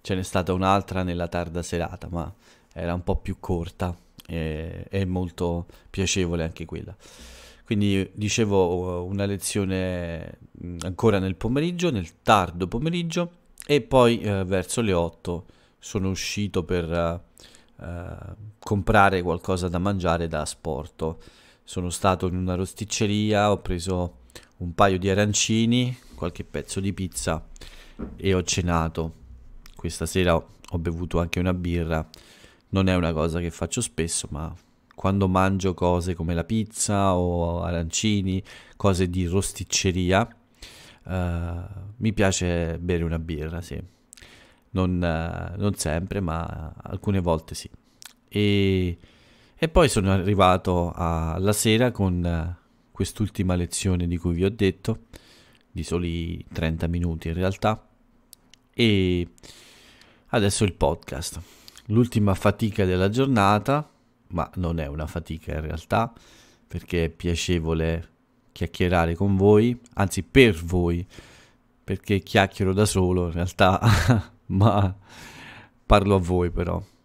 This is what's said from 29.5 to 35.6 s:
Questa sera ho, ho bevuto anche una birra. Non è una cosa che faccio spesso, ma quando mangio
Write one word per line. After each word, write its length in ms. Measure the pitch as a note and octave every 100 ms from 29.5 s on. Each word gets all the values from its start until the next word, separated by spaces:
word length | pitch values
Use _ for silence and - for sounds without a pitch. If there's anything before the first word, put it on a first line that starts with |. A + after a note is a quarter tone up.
| - -
Questa 320 | - E2+ - E2
sera 300 | F#2+ F2+ E2
ho, 120 | - - -
ho 100 | F2
bevuto 420 | E2+ E2 F2 E2+
anche 200 | E2 F2+
una 140 | F2+
birra. 520 | F2+ E2+ E2+ E2 D#2+ D#2 - - - - _ _
Non 180 | F#2+ F#2+
è 60 |
una 180 | F#2 E2
cosa 280 | D#2+ E2 D#2+
che 100 | F2
faccio 300 | - E2+ -
spesso, 480 | - - E2 - -
ma 240 | - D#2+ D#2 _ _ _
quando 340 | - F#2+ G2 F#2+
mangio 460 | F#2 F#2+ F#2+